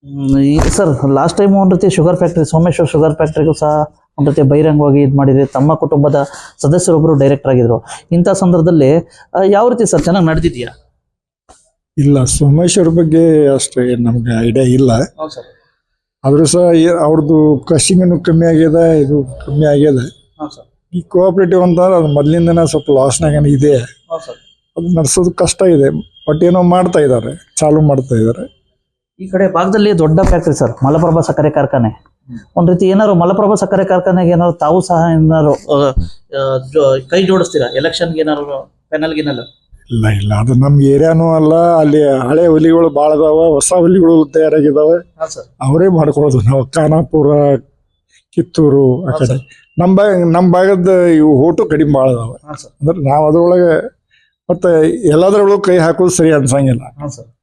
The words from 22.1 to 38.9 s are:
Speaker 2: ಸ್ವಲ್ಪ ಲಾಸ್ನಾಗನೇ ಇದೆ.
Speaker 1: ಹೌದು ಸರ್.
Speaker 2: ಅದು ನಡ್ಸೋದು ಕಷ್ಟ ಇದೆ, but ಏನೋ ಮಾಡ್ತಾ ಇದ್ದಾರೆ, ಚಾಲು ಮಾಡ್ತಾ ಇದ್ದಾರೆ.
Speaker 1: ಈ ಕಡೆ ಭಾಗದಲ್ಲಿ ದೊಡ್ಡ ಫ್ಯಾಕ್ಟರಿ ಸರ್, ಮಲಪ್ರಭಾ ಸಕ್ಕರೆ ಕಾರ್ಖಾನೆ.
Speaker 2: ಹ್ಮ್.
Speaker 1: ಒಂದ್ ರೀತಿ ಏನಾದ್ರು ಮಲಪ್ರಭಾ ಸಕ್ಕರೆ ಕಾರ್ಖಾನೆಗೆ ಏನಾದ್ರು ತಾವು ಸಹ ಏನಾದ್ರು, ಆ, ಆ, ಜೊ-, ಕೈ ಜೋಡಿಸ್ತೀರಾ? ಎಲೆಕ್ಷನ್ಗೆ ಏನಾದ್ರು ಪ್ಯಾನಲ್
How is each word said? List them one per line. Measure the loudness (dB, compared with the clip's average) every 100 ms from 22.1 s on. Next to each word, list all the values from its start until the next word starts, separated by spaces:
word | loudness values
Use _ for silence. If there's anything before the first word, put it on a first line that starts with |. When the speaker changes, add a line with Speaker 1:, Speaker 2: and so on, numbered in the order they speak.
| 0 0 0 2 0 0
Speaker 2:
ಸ್ವಲ್ಪ | -2 0
ಲಾಸ್ನಾಗನೇ | 0 0 0 -2 0 0
ಇದೆ. | 2 2 0
Speaker 1:
ಹೌದು | -2 -18 _ -14 -14
ಸರ್. | -20 _ _ _ -10
Speaker 2:
ಅದು | -4 -2
ನಡ್ಸೋದು | 0 0 -2
ಕಷ್ಟ | -2 -4 0
ಇದೆ, | 2 2 2 -2 -10 _ -6
but | 0
ಏನೋ | 0 2
ಮಾಡ್ತಾ | 2 2 0 0
ಇದ್ದಾರೆ, | 0 0 -4 -14 _ -4
ಚಾಲು | 0 2
ಮಾಡ್ತಾ | 2 0 -2
ಇದ್ದಾರೆ. | -2 -2 -4 -10 _ _ _ _ _ _ _
Speaker 1:
ಈ | -8
ಕಡೆ | -2 -2
ಭಾಗದಲ್ಲಿ | 0 -2 0 0 0
ದೊಡ್ಡ | 2 2
ಫ್ಯಾಕ್ಟರಿ | 2 0 0 -2
ಸರ್, | -2 -2
ಮಲಪ್ರಭಾ | 0 0 0 0
ಸಕ್ಕರೆ | -2 -2 -2
ಕಾರ್ಖಾನೆ. | -2 -2 -2 -2
Speaker 2:
ಹ್ಮ್. | -4 _ _ _ -20 -8 -2
Speaker 1:
ಒಂದ್ | 0
ರೀತಿ | 2 0
ಏನಾದ್ರು | 0 0
ಮಲಪ್ರಭಾ | 0 0 0 0
ಸಕ್ಕರೆ | 0 0 -2
ಕಾರ್ಖಾನೆಗೆ | 0 -2 0 0 0
ಏನಾದ್ರು | 0 0 -2
ತಾವು | -2 -2
ಸಹ | 0 -2 0
ಏನಾದ್ರು, | 2 2 2 0
ಆ, | -2 -2 -2 0
ಆ, | -2 -6 -12 _ -8 -4 -6
ಜೊ-, | -4 0 0 0 -2
ಕೈ | -2
ಜೋಡಿಸ್ತೀರಾ? | 0 0 -2 -4 -4 -4
ಎಲೆಕ್ಷನ್ಗೆ | -6 -4 -6 -4
ಏನಾದ್ರು | -4 -4 -6 -12 -14 _
ಪ್ಯಾನಲ್ | _